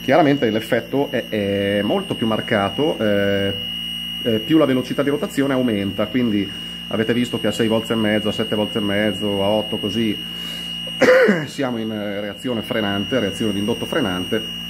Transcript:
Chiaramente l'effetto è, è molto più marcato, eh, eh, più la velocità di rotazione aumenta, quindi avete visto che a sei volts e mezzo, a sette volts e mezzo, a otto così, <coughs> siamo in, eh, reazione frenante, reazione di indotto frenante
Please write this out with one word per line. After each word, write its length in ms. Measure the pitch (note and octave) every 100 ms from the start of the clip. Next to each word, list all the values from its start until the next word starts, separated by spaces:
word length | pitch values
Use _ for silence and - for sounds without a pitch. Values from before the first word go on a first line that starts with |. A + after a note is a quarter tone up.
Chiaramente 460 | - C#3+ D#3 C#3+ A#2
l'effetto 600 | G#2+ - A#2+ - C3 C#3
è, 140 | B2+ -
è 540 | A2 G2+ G2+ G2+ G2+
molto 340 | G2+ F#3 F#3+ B2+
più 120 | A#2
marcato, 720 | G#2+ - A2 G2 F#2+ D3+ -
eh, 560 | G#2+ G2+ G2+ G2+ G2 G2+ - - - - - -
eh, 160 | B2 A2
più 180 | - D#3+
la 80 | C#3+
velocità 380 | B2+ A#2 -
di 60 | C#3
rotazione 420 | C#3+ G3 - C#3
aumenta, 560 | C3 B2 G#2 G2 G2 G#2+
quindi 420 | B2+ B2 G#2 F#2+ - - - -
avete 260 | G#2 A2
visto 280 | A#2+ B2 A2+
che 60 | G#2+
a 40 |
sei 160 | G2+ A2+
volts 220 | A2+ G#2+
e 60 | A2+
mezzo, 340 | G#2+ G#2+ G#2
a 20 |
sette 240 | G2 A2+ A2
volts 220 | G#2 A#2
e 20 |
mezzo, 640 | G2+ G2+ G#2+ F#2+ G#2 G2+
a 40 | G2
otto 300 | G#2+ G#2+ G#2+
così, 380 | G#2+ F#2 A2+ G2
<coughs> 1300 | - - - - - - - - - B4+ B4 F3+ D3+
siamo 320 | - C3+ A#2
in, 140 | A2
eh, 300 | G#2+ G#2 G2
reazione 400 | G#2 G2 B2 A#2
frenante, 580 | G2+ A#2+ G#2 G2 F#2+ C3
reazione 320 | G2+ F#2+ A2+
di 80 | G2
indotto 260 | G#2 A2+ A#2
frenante 760 | E3+ A#2 F2+ F#2 A2 - - -